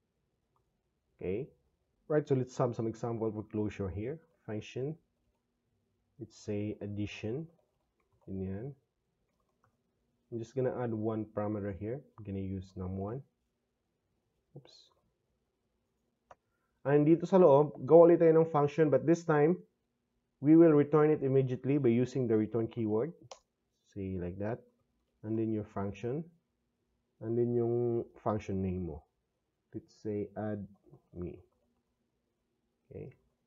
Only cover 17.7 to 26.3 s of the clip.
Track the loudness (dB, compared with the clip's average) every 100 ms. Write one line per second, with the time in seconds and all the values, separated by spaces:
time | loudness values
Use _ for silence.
17.7 | -2 6 8 10 8 6 6 4 2 0
18.7 | 2 2 2 2 0 2 2 2 0 -6
19.7 | _ _ _ _ _ _ _ 6 8 8
20.7 | 6 4 4 4 2 2 2 2 -2 -2
21.7 | 0 2 2 0 -2 0 0 0 -2 -4
22.7 | -4 -2 -2 -2 -8 -20 -20 _ _ _
23.7 | _ _ -12 -8 -6 -8 -8 -8 -8 -12
24.7 | _ _ _ _ _ -8 -4 -4 -4 -6
25.7 | -8 -8 -6 -8 -8 -10